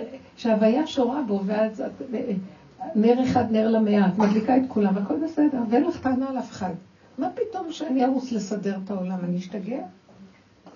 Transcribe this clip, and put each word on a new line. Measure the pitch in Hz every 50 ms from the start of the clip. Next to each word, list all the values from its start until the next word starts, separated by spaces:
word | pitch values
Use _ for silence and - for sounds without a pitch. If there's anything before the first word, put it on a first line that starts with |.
| - - - - - - -
שההוויה | - - 233 214 202 220 220 233 285 311
שורה | - - 285 247 233 262 302 269
בו, | 208 202 196 190
ואז | 196 214 214 220 220 214 -
את, | 277 - - - 277 262 226 208 - - 196 180 - - - - - - - - - - -
נר | 214 214 233 247 254 254
אחד, | - - 254 220 214
נר | 220 214 220 226
למאה, | 226 220 220 202 208 208 196 185
את | 185 208
מדליקה | 214 202 208 220 214 - 254
את | 262 262 -
כולם, | - 214 202 190 190 196
הכל | 202 - 302 302 320
בסדר, | 330 - - 294 294 262 247 233 208
ואין | 233 254 330
לך | 349 - -
טענה | - 262 262 254 269 269
על | 262 240
אף | 214 -
אחד. | - - 202 180 170 - - - _ _ _ - - -
מה | 285 370
פתאום | - 523 440 - - 370 349 320 -
שאני | - 311 277 254 269 247
ארוץ | 262 262 262 - - 233
לסדר | 208 175 - 220 190 185 202 196 190 -
את | -
העולם? | 202 185 180 180 185 180 175
אני | 175 175 180
אשתגע? | - - 214 202 185 208 247 302 359 370 - - _ _ - 190 196 190 - _ _ _ _ _ - - -